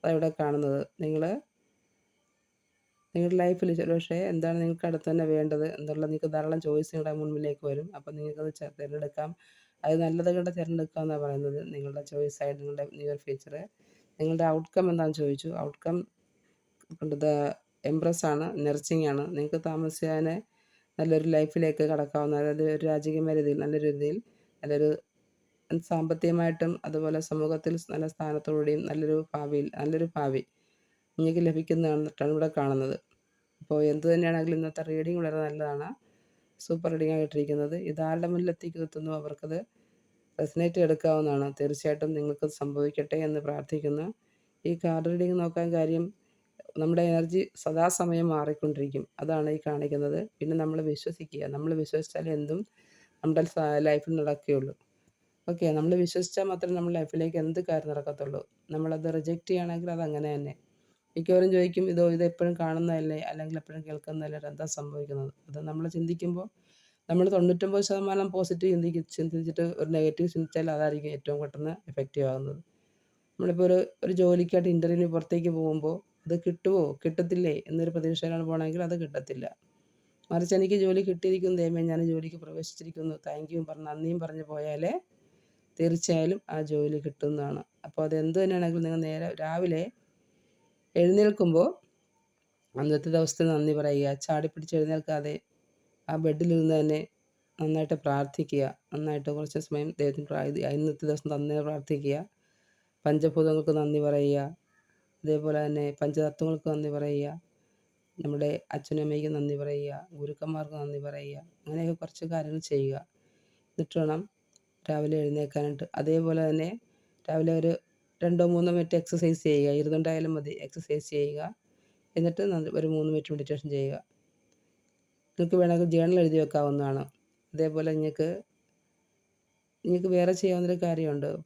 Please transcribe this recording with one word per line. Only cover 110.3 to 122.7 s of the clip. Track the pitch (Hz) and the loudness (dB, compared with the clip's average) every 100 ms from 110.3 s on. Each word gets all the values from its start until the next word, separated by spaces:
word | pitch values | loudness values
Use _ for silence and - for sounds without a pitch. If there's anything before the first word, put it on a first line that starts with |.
| 147 156 160 151 151 | -8 -6 -6 -6 -8
നന്ദി | 143 143 | -8 -6
പറയുക. | 143 143 143 143 165 _ | -8 -10 -12 -14 -18 _
അങ്ങനെയൊക്കെ | - 160 165 | -8 -4 -2
കുറച്ച് | 165 165 - 165 | -2 -8 -10 -4
കാര്യങ്ങൾ | 165 151 160 | -4 -4 -6
ചെയ്യുക. | - 143 135 135 - _ _ _ _ _ _ | -2 0 0 -4 -10 _ _ _ _ _ _
എന്നിട്ട് | - 165 170 | -6 -4 0
വേണം | 156 156 202 _ _ _ _ _ - | 0 0 -6 _ _ _ _ _ -4
രാവിലെ | 151 151 156 | -2 0 0
എഴുന്നേൽക്കാനായിട്ട്. | 147 147 147 147 147 143 - - | 0 0 -2 -2 -2 -4 -8 -4
അതേപോലെ | 147 160 165 160 | 2 2 4 2
തന്നെ | 160 156 175 226 _ _ _ _ - | 2 0 -2 -6 _ _ _ _ -4
രാവിലെ | 156 160 165 | 0 2 4
ഒരു | 165 170 _ _ _ _ | 2 0 _ _ _ _
രണ്ടോ | 175 170 175 | 0 4 4
മൂന്നോ | 175 175 | 4 4
മിനിറ്റ് | 175 170 170 | 2 2 0
എക്സർസൈസ് | 165 170 170 165 | 0 0 2 2
ചെയ്യുക. | 160 147 143 | 4 4 4
ഇരുന്നുകൊണ്ടായാലും | 143 151 160 160 160 160 | 2 2 0 0 0 -2
മതി, | 156 147 143 | -2 -6 -10
എക്സർസൈസ് | 139 - 165 151 - | -12 -14 -6 -6 -2
ചെയ്യുക. | 147 143 147 160 226 _ _ _ _ _ - | -2 -2 -2 -10 -12 _ _ _ _ _ 0
എന്നിട്ട് | 170 170 | 0 2
ന-, | 202 175 156 | 0 0 -2